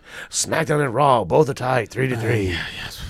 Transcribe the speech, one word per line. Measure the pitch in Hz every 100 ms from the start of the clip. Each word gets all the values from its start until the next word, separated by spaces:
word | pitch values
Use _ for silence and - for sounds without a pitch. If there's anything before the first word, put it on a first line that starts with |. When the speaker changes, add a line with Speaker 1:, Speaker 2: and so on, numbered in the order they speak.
| - - -
Speaker 1:
SmackDown | - - 143 160 147
and | 143
Raw, | 113 143 120
both | 85 135 139
are |
tied, | - 127 127 101
three | - 131
to | 117
three. | 113 117 95 82
Speaker 2:
Ah, | - -
yes. | - - -